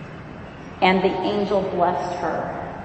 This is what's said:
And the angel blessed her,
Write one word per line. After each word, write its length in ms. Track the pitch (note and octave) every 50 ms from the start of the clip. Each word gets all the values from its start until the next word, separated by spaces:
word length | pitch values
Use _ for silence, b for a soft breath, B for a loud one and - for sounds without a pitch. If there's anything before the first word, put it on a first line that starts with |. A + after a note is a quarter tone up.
| - - - - - - - - - - - - - - - -
And 220 | G3 F3+ G3 F#3
the 100 | F#3 F#3+ - -
angel 400 | - G3+ G#3 G#3 G3 G3 G#3 F#3+
blessed 520 | F#3 - F3+ F3 E3+ F3+ - - - - - -
her, 380 | F3 D#3 - - - - - - - - - -